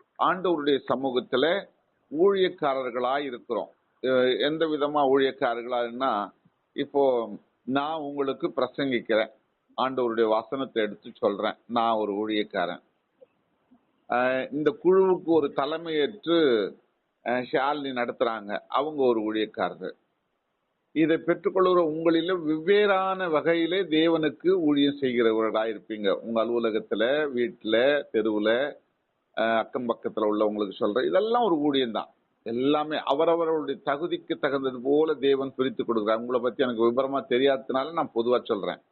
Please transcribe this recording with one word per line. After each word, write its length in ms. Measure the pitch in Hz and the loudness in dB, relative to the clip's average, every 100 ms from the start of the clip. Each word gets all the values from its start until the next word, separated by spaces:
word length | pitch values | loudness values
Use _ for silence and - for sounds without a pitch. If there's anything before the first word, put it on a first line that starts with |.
| _ - | _ -2
ஆண்டவருடைய 600 | 143 185 185 165 143 135 - | 0 0 -2 -2 0 0 0
சமூகத்திலே 720 | 131 135 123 113 127 147 196 180 _ _ _ - 151 | -2 0 -2 -2 0 0 0 -6 _ _ _ -8 2
ஊழியக்காரர்களா 1040 | 196 196 180 180 147 135 127 120 123 139 | 2 4 0 0 -2 -2 -4 -2 -2 -2
இருக்கிறோம். 460 | 143 120 101 107 - _ _ _ | -4 -10 -6 -6 -6 _ _ _
அஹ், 380 | 127 127 127 110 | 0 2 2 2
எந்த 260 | 139 156 160 | 0 0 -2
விதமா 360 | 151 147 147 139 | 0 0 2 4
ஊழியக்காரர்களான்னா, 1300 | 139 135 131 127 117 117 123 120 120 135 104 104 _ _ _ _ | 4 2 0 -2 -2 -4 -4 -4 -4 -2 -2 -4 _ _ _ _
இப்போ 560 | - 139 143 139 123 110 101 _ _ | -8 -2 2 2 2 -2 -10 _ _
நான் 360 | - 135 143 160 | -6 -4 -4 -6
உங்களுக்கு 480 | 143 143 135 131 170 | -8 -4 -4 -4 -6
பிரசங்கிக்கிறேன், 840 | - 127 - 139 120 - 110 107 - _ _ _ - | -2 -4 -2 -2 -2 0 0 0 -6 _ _ _ -4
ஆண்டவருடைய 500 | 127 131 120 113 110 | -2 0 -2 2 2
வசனத்தை 560 | 110 113 135 131 113 | 2 -2 -6 -6 -2
எடுத்து 280 | 107 101 120 | -4 -4 -16
சொல்றேன், 420 | - 110 98 104 - - | -4 -2 -2 -4 -6 -6
நான் 280 | 120 113 110 | -2 0 0
ஒரு 180 | 104 | -2
ஊழியக்காரன். 680 | 101 107 107 104 101 87 87 _ _ _ _ - _ _ _ _ _ _ _ - | -2 -2 -2 -2 -2 -4 -6 _ _ _ _ -20 _ _ _ _ _ _ _ -4
அஹ், 440 | 120 127 131 120 | 0 0 0 -4
இந்த 240 | 135 151 131 | -2 -2 0
குழுவுக்கு 420 | 170 190 190 175 147 | 4 4 4 2 2
ஒரு 280 | 165 139 | 2 2
தலைமையேற்று, 840 | 147 139 160 165 156 139 107 156 170 151 113 92 - _ _ _ _ | -2 -4 -4 -4 0 -2 -2 0 4 4 2 0 -6 _ _ _ _
அஹ், 220 | 113 123 123 | -4 -4 -2
ஷாலினி 400 | 151 135 151 139 | 0 0 -2 -4
நடத்துறாங்க, 680 | 127 120 113 117 113 101 101 - | -4 -4 -2 -2 -2 -6 -8 -4
அவங்க 360 | 123 151 151 | -2 -2 0
ஒரு 300 | 127 113 107 | 2 2 0
ஊழியக்காரர். 600 | 110 107 - 90 80 90 - _ _ _ _ _ _ _ _ _ | -2 -4 -2 -4 -4 -12 -14 _ _ _ _ _ _ _ _ _
இதை 260 | 151 156 160 | 0 0 0
பெற்றுக்கொள்கிற 680 | 165 170 196 190 185 180 | 0 -2 0 2 4 4
உங்களில 540 | 165 156 165 165 165 185 151 | 2 0 2 2 0 -2 -2
வெவ்வேறான 840 | 156 160 202 208 190 190 190 185 | -2 2 4 4 2 0 -2 0
வகையிலே 540 | 151 139 170 165 185 | 0 2 2 2 0
தேவனுக்கு 640 | 175 156 165 165 156 - 170 | 0 2 4 2 0 -2 0
ஊழியம் 500 | 190 151 143 143 139 | 2 4 4 2 2
செய்கிறவர்களா 640 | 135 120 113 110 110 107 113 | -2 2 2 2 0 0 -2
இருப்பீங்க. 460 | 101 - 110 101 | -4 -8 -4 -2
உங்க 320 | 90 110 113 | -2 -2 -2
அலுவலகத்துல, 840 | 113 120 113 107 107 104 117 147 151 | 0 0 0 -2 -4 -2 0 0 -2
வீட்டுல, 720 | 120 117 - 104 110 131 147 - | -2 -4 -4 0 2 4 2 0
தெருவுல, 640 | 113 110 107 107 117 143 - _ _ _ _ _ - | 0 0 2 2 2 0 -8 _ _ _ _ _ -2
அஹ், 220 | 113 113 | 0 0
அக்கம் 320 | 107 131 120 | -2 -4 -4
பக்கத்துல 320 | 113 117 104 | -4 -4 -2
உள்ளவங்களுக்கு 500 | 107 107 107 104 101 | 0 2 0 0 -4
சொல்றேன், 360 | - 110 104 143 | -2 -2 0 0
இதெல்லாம் 360 | 185 214 240 | 0 2 2
ஒரு 120 | 226 160 | 2 2
ஊழியம்தான். 580 | 147 135 123 104 - _ _ _ | 0 0 -2 -4 -8 _ _ _
எல்லாமே 540 | 107 117 135 151 151 147 | -8 -2 0 0 0 -4
அவரவர்களுடைய 800 | - 143 165 170 160 160 139 131 - | -2 2 2 2 0 -2 -4 -6 -4
தகுதிக்கு 540 | 143 165 165 - 160 | -4 -4 -6 -6 -4
தகுந்தது 420 | 147 139 135 127 | -2 -2 -4 -4
போல 300 | 131 147 156 | 0 2 2
தேவன் 400 | 147 135 139 135 - | 0 0 0 -2 -4
பிரித்து 280 | 131 113 | -4 -2
கொடுக்குறார். 340 | 110 113 104 113 | -2 -2 0 -2
உங்களை 240 | 120 127 | -2 -2
பத்தி 220 | 120 110 | -2 -2
எனக்கு 280 | 127 113 117 | -2 2 2
விபரமா 300 | 120 135 139 | 2 -2 -2
தெரியாததுனால 720 | 123 123 139 135 - 131 143 | 0 2 2 0 -2 -4 -4
நான் 180 | 165 135 113 | -4 -4 -2
பொதுவா 280 | 117 120 | 0 0
சொல்றேன். 360 | - 107 87 - _ | 0 -4 -4 -8 _